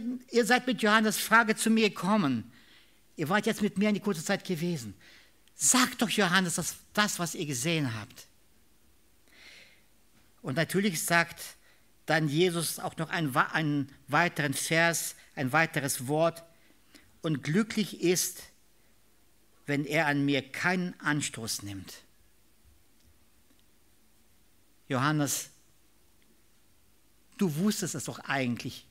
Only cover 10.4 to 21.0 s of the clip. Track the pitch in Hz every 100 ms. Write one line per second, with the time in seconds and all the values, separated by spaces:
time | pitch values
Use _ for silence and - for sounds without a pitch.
10.4 | 180 131 123 180 202 160 - 170 165 -
11.4 | - - _ _ _ _ - 156 156 147
12.4 | 185 170 151 - 170 - 160 185 156 131
13.4 | 190 160 156 147 139 - - 147 175 -
14.4 | 147 139 - 165 170 165 - - - -
15.4 | 131 147 160 156 135 - 123 151 165 165
16.4 | - _ _ _ _ - _ _ 165 143
17.4 | 139 170 220 - 196 - 175 180 - -
18.4 | - _ _ _ _ _ _ _ _ _
19.4 | _ _ - 143 151 151 151 143 143 139
20.4 | 131 - 175 185 180 -